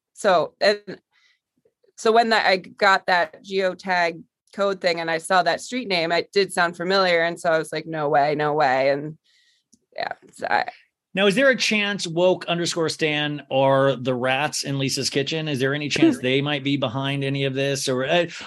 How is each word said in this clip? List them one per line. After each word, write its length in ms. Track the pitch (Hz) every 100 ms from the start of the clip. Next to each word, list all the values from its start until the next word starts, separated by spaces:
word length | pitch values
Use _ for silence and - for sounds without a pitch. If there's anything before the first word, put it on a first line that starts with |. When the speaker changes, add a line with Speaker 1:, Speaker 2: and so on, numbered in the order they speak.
| _
Speaker 1:
so, 400 | - 208 175 147 -
and 400 | 196 208 208 - _ _ _ _ _ _ _ _ _ -
so 160 | 226
when 180 | 226 233
that, 160 | 220 -
I 120 | 190
got 480 | - - 202 190 -
that 360 | 180 165 -
geotag 800 | 196 190 190 180 196 180 170 170 - _ _
code 280 | - 202 190
thing 180 | 185 170
and 100 | 165
I 60 | 165
saw 240 | - 190
that 180 | 170 156
street 260 | - 254 220
name, 240 | 185 165
it 200 | 170 -
did 200 | 202 190
sound 220 | 185 175 170
familiar. 440 | 175 190 185 170
And 160 | 165 170
so 100 | 175
I 80 | 160
was 120 | 160
like, 140 | 156 160
"No 240 | 160 147
way, 260 | 151 143 147
no 180 | 151
way." 360 | 147 143 131 135
And 280 | 143 151 160 _ _ _ _ _ _ _ -
yeah, 180 | - - -
so 160 | - -
I 180 | - - - _ _ _ 180
Speaker 2:
Now, 100 | 202
is 60 | 196
there 140 | 269
a 60 | 247
chance 480 | - 214 202 202 175
woke 380 | 165 180 175 -
underscore 420 | 170 170 175 160
stan 540 | - 156 151 147 147 -
or 460 | 135 135 135 135 120
the 180 | 127
rats 500 | 127 127 131 147 -
in 140 | 147 139
Lisa's 300 | 135 143 123
kitchen? 380 | 143 139 160 156
Is 120 | 139
there 140 | 135
any 160 | 147 147
chance 280 | - 165 175
Speaker 1:
<laughs> 40 |
Speaker 2:
they 180 | 127 135
might 220 | 143 147
be 140 | 135 139
behind 460 | 135 120 135 139
any 220 | 135 139 139
of 80 | 131
this? 340 | 139 139 139
Or, 160 | 127 131
uh, 220 | 170 170 -